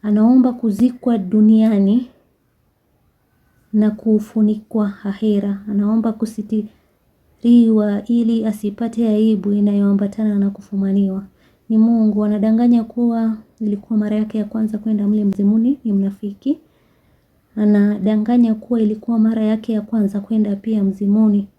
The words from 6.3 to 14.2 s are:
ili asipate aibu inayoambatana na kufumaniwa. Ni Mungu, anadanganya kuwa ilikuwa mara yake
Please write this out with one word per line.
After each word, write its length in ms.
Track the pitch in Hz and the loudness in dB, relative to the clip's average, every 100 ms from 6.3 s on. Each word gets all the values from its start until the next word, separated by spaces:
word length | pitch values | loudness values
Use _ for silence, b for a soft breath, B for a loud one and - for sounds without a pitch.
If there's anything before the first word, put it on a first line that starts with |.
| - 208 220 208 _ _ _ _ _ _ _ 233 240 226 220 208 202 208 | -8 -6 -6 -6 _ _ _ _ _ _ _ 4 4 6 2 0 -4 -2
ili 400 | 233 226 226 220 | -2 0 0 -2
asipate 600 | 208 208 202 233 226 233 | -4 -6 -6 -8 -2 0
aibu 440 | 214 220 214 202 | 2 2 0 0
inayoambatana 880 | 202 202 202 202 202 202 202 220 202 | 0 0 2 2 2 -2 -2 -2 0
na 120 | 196 | -2
kufumaniwa. 760 | 196 - 196 196 196 196 190 196 b b b _ | -4 -10 -4 -2 0 0 -4 -10 b b b _
Ni 100 | 220 | 2
Mungu, 460 | 220 233 214 208 | 2 2 0 0
anadanganya 600 | 208 208 214 220 240 240 | -2 0 0 2 2 2
kuwa 520 | 226 - 240 233 226 220 - _ | 0 -4 -2 0 -4 -4 -12 _
ilikuwa 380 | 214 202 - 220 | -6 -6 -4 -4
mara 180 | 208 | -2
yake 220 | 214 | -2